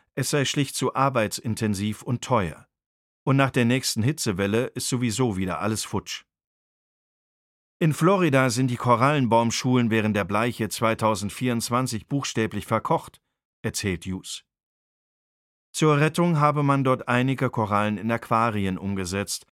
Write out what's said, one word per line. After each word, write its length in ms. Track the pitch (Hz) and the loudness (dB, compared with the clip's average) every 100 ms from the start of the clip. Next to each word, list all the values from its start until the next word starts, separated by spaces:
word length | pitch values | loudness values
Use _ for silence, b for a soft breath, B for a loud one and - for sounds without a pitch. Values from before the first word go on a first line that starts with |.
| b | b
es 160 | - 131 | -6 -2
sei 160 | 147 131 | 0 0
schlicht 300 | - 139 - | 0 -2 -2
zu 180 | 131 | -2
arbeitsintensiv 1120 | 123 135 131 107 - - 107 107 98 104 104 | 0 0 2 0 -2 -6 -2 -2 -2 -4 -6
und 200 | - 123 | -6 -6
teuer. 440 | - 123 87 - - _ _ _ _ _ | 0 0 0 -6 -18 _ _ _ _ _
Und 120 | - 135 | 0 2
nach 140 | 135 | 2
der 160 | - 117 | 2 2
nächsten 380 | 127 - - | 2 -2 -2
Hitzewelle 640 | 113 147 - 92 98 110 131 | -2 0 -2 0 0 0 -2
ist 220 | - - | -6 -4
sowieso 480 | 127 120 101 127 95 | -2 -2 0 0 0
wieder 220 | 92 80 | -2 -2
alles 240 | 98 107 | -2 -4
futsch. 420 | - 104 - - - _ _ _ _ _ _ _ _ _ _ _ _ _ _ _ | -4 -6 -6 -12 -14 _ _ _ _ _ _ _ _ _ _ _ _ _ _ _
In 140 | 170 | 0
Florida 580 | 143 165 202 175 135 131 | 2 4 4 4 4 2
sind 160 | 117 131 | 2 0
die 80 | 120 | 0
Korallenbaumschulen 1120 | 123 117 135 151 123 117 117 - 127 127 117 | 2 4 4 2 4 4 4 0 2 2 2
während 260 | 110 107 104 | 2 2 0
der 100 | 90 | 0
Bleiche 440 | 101 120 113 107 | 0 0 -2 -4
zweitausendvierundzwanzig 1400 | - 113 110 110 104 101 - 127 117 - 120 127 113 - | 0 0 2 2 0 -2 -4 -2 -2 -2 -2 -2 -4 -4
buchstäblich 600 | 143 127 - 110 104 - | -4 -4 -2 -2 -4 -2
verkocht, 540 | 110 - 165 - - _ _ _ _ | -2 0 -2 -4 -16 _ _ _ _
erzählt 420 | 113 - 104 87 95 | -6 -4 -2 -4 -6
Hughes. 380 | 92 - - - _ _ _ _ _ _ _ _ _ _ _ _ | -8 -10 -14 -16 _ _ _ _ _ _ _ _ _ _ _ _
Zur 260 | - 156 147 | 0 2 4
Rettung 400 | 156 160 175 160 | 2 2 2 4
habe 240 | 147 147 | 2 2
man 200 | 143 139 | 2 2
dort 240 | 131 127 - | 2 0 0
einige 440 | 123 127 131 127 | 0 2 0 -2
Korallen 480 | - 107 101 104 104 | -2 0 0 0 -2
in 120 | 107 | -2
Aquarien 680 | 117 - 117 117 107 98 92 | -4 0 0 2 0 -2 -2
umgesetzt, 680 | 98 98 90 95 101 - - | -4 -4 -4 -4 -4 -8 -12